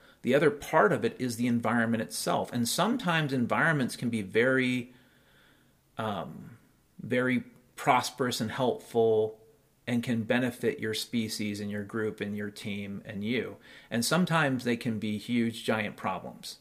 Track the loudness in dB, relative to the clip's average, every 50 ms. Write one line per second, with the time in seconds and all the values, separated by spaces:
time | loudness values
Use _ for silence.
0 | -20 -20 -20 _ 0 2 4 6 6 4 2 0 -6 2 4 4 6 6 4 2
1 | 0 -2 -2 -2 -6 -6 -2 -2 0 0 0 2 2 0 2 2 2 2 0 -2
2 | -2 -4 -6 -4 -2 0 0 0 -2 -2 -2 -2 -2 0 0 0 2 0 0 0
3 | 0 0 0 2 0 0 0 0 0 0 2 2 4 4 4 2 0 -2 -2 -4
4 | -4 -2 -2 -2 -4 0 2 4 4 6 4 4 2 2 0 -2 -4 -6 -14 -20
5 | _ _ _ _ _ _ _ _ _ _ _ _ _ _ _ _ _ _ _ -6
6 | -6 -4 -4 -4 -6 -8 -10 -14 -16 -16 -18 -20 _ _ _ _ _ _ _ -14
7 | -6 -2 0 0 2 2 0 0 -2 -6 -16 -20 _ _ _ -2 2 4 4 4
8 | 4 0 -2 -2 -2 0 0 -2 -4 -4 -2 0 2 2 0 0 -6 0 2 4
9 | 6 6 6 6 4 2 -2 -10 -20 -20 _ _ _ _ _ _ _ -2 0 0
10 | 0 0 0 0 2 2 2 2 2 0 -2 0 0 0 0 0 -4 -4 -4 -4
11 | -6 -2 -2 -2 -2 -2 -4 -4 -4 -4 -4 -4 -6 -6 -6 -6 -8 -6 -4 -2
12 | -2 -2 -2 -4 -6 -6 -4 -6 -6 -8 -10 -10 -8 -8 -8 -6 -8 -8 -10 -12
13 | -10 -10 -8 -6 -4 -2 -2 -2 -2 -4 -8 -14 -20 -20 -20 -20 -12 -4 -2 -2
14 | 0 2 2 2 2 4 2 2 2 2 0 0 0 -2 -2 0 -2 -4 -2 -2
15 | -2 -4 -4 -4 -4 0 0 2 2 0 -2 -2 -2 0 0 0 -2 -4 -8 -6
16 | -4 -4 -4 -4 -8 -12 -14 -14 -14 -14 -14 -16